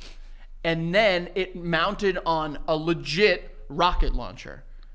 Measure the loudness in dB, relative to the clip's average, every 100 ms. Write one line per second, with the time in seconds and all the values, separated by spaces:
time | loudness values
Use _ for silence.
0 | -16 -16 -16 -16 -16 -4 -2 0 2 4
1 | 4 4 0 -2 -4 -4 -2 2 2 2
2 | 0 2 0 0 0 -4 -2 0 2 0
3 | 0 4 4 4 -2 -14 -8 2 4 4
4 | 4 2 -4 -10 -14 -14 -16 -16 -16